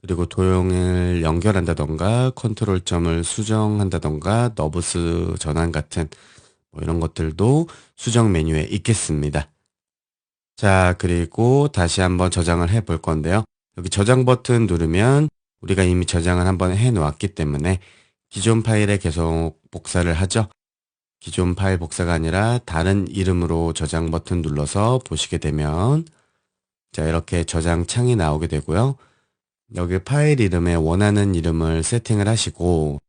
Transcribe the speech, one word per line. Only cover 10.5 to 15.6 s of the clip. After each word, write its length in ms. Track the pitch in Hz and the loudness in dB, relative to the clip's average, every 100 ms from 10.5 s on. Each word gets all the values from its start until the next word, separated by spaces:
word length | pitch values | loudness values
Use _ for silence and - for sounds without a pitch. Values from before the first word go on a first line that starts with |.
| - | -2
자, 400 | 104 95 90 87 | 2 4 4 2
그리고 680 | 90 87 85 - 120 135 147 | 0 -2 -2 0 2 4 2
다시 340 | - 85 - | 0 0 2
한번 300 | 92 90 92 | 0 2 0
저장을 380 | 90 82 87 87 | 0 0 0 2
해볼 320 | 110 - 82 | 0 0 -4
건데요. 420 | - 80 78 98 107 _ _ - | -2 -2 0 -2 -4 _ _ -12
여기 120 | 87 | -6
저장 340 | 98 101 127 | 0 2 4
버튼 440 | 127 123 - 120 110 | 4 2 2 2 2
누르면 600 | 85 82 85 117 139 151 _ _ _ | 2 2 2 4 4 2 _ _ _